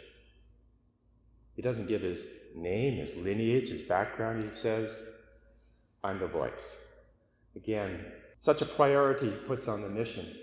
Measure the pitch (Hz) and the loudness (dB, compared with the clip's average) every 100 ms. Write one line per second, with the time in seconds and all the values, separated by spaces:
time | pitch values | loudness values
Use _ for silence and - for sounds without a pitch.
0 | - - - - - _ _ _ _ _ | -18 -20 -20 -20 -20 _ _ _ _ _
1 | _ _ _ _ _ - 123 113 95 104 | _ _ _ _ _ -4 -2 -2 0 0
2 | 92 85 - - - 76 87 101 135 98 | 0 -2 -6 -14 -14 -6 -2 2 2 0
3 | 71 90 92 107 113 127 113 - - 90 | -4 -4 -2 2 4 2 2 -6 0 2
4 | 107 - 113 113 107 - 117 110 107 - | 2 -2 -2 -2 -4 -2 0 0 0 -6
5 | - - - - - - _ _ _ _ | -10 -16 -20 -20 -20 -20 _ _ _ _
6 | 98 95 87 80 62 - - - - - | -4 -2 -2 0 -2 -4 -10 -12 -18 -20
7 | - _ _ _ _ - 110 107 95 90 | -20 _ _ _ _ -10 -2 -2 -2 -6
8 | - - - - - 151 143 - 143 143 | -10 -16 -20 0 4 4 2 4 6 8
9 | 139 135 117 98 - 123 - 104 101 107 | 6 4 0 -2 -4 -4 -2 -4 -4 -4
10 | 117 98 82 - | -4 -6 -10 -12